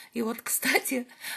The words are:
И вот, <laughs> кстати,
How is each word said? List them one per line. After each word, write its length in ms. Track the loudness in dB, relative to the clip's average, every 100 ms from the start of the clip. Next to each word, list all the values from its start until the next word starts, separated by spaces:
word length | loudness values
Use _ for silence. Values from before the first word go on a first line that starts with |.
| -8
И 80 | -2
вот, 180 | -2 -2
<laughs> 20 |
кстати, 640 | -2 0 4 4 4 -2 -4 -10 -10